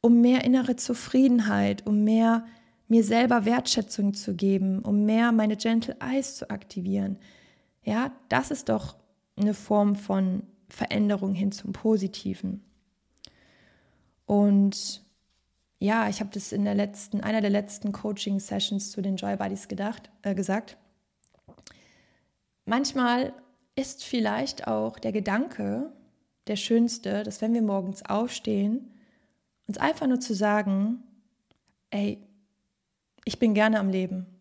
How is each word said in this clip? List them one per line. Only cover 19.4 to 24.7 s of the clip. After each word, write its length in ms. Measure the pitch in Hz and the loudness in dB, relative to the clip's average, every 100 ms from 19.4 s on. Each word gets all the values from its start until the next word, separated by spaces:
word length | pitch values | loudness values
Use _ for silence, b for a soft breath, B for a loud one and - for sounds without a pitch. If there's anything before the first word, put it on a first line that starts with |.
| 196 196 - | -4 -8 -10
gedacht, 420 | 190 202 233 - _ | -6 -6 -8 -16 _
äh, 120 | 202 | -6
gesagt. 420 | 190 190 196 202 - _ _ _ _ _ _ - - - b b b b b b b _ _ | -4 -2 -2 -4 -20 _ _ _ _ _ _ -20 -20 -20 b b b b b b b _ _
Manchmal 680 | - 233 277 269 247 240 262 - _ _ _ - | -4 -2 -2 0 0 2 -2 -6 _ _ _ -8
ist 280 | 269 - | -8 -8
vielleicht 640 | - 247 214 214 269 - | -6 -2 -2 -2 -4 -6
auch 320 | - | -4